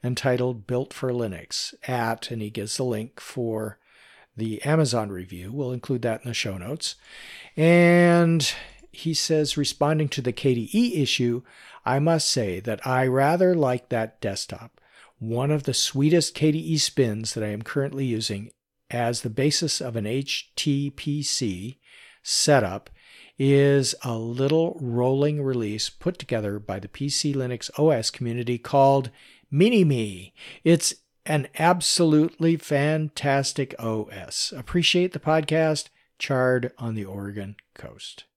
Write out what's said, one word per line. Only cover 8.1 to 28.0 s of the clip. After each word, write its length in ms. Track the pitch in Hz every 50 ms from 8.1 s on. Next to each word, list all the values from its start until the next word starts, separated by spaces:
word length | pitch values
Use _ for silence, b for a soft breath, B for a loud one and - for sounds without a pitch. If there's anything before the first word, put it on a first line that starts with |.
| 170 170 170 165 165 165 143 - B B B B B B B -
he 220 | - - - 165 160
says, 420 | - - - 160 156 151 143 -
"Responding 540 | 151 143 - - - 147 139 156 156 156 143
to 120 | - -
the 120 | 123 123 120
K 200 | - - 143 123
D 140 | 117 110 - -
E 280 | 214 240 123 185 160
issue, 420 | 139 123 - - 127 120 120 123 B B B B B B B B B
I 140 | - 123 139
must 280 | 147 165 165 160 - -
say 300 | - 143 113 98 90 90
that 260 | 98 117 107 98 -
I 220 | 131 127 127 131
rather 480 | 131 127 131 139 143 165 175 185 180 180
like 340 | 165 147 131 127 123 - _
that 300 | 123 117 110 110 _ _
desktop. 600 | - 107 95 - - - 92 - 120 117 _ _ b b b b b b b
One 320 | b 110 113 113 120 131 143
of 120 | 151 151 139
the 100 | - 127
sweetest 600 | - - - - 135 139 151 165 175 - - -
K 180 | - 151 156
D 60 | 151
E 200 | 160 160 160 160
spins 560 | 151 - - - - 135 117 104 110 113 110 -
that 100 | 117 107
I 40 | 107
am 120 | 104 104
currently 440 | 110 - - 143 139 143 147 139 135
using 460 | 127 117 110 110 - 104 98 107 - _ _ _ _ _ _ _ _
as 320 | - 120 120 117 120 117
the 80 | - 117
basis 500 | 107 135 135 151 147 - 180 147 - -
of 140 | 139 127 113
an 100 | 113 101
H 460 | 104 117 135 139 - - - - _ _
T 340 | - - 156 143 139 143 143
P 320 | 139 - - 151 143 147 143
C 560 | - - - 127 110 92 90 95 117 131 _ B B B B B B B B B
setup 680 | - - - - - 147 131 110 90 92 104 _ - B B B B B B B B B B
is 560 | 135 139 139 139 139 143 139 139 131 120 - - -
a 120 | 127 117
little 600 | 113 113 117 117 123 135 139 151 160 165 170 - -
rolling 600 | 139 123 117 120 123 127 135 139 143 151 151 147
release 480 | 139 135 131 123 113 104 104 104 - -
put 300 | - - - - 185 -
together 400 | - - 127 113 107 101 101 104
by 200 | 104 - 98 98
the 100 | 92 98
P 180 | - - 139 143
C 240 | 143 - - 147 139
Linux 360 | 135 131 123 123 117 - - -
O 120 | - 151 160
S 180 | 147 117